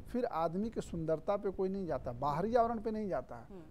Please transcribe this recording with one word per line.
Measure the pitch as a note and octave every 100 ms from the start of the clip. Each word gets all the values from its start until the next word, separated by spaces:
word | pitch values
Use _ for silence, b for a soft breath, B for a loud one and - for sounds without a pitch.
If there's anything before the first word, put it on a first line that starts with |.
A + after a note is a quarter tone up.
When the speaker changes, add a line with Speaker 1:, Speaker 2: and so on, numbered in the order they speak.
| -
Speaker 1:
फिर | A#3+
आदमी | - D#3+ E3 F3+ A3+
की | -
सुंदरता | - F3 D#3 D#3 - G3+
पे | G3+
कोई | F#3+ F#3+
नहीं | G3 F3
जाता, | C3 C3
बाहरी | A#2+ C#3+ C#3+ G#3+
आवरण | A#3+ A#3 A3+
पे | A3+
नहीं | G#3+ G#3
जाता | D3 - A#2
है, |
Speaker 2:
हम्म। | A#2 F#3+ D#3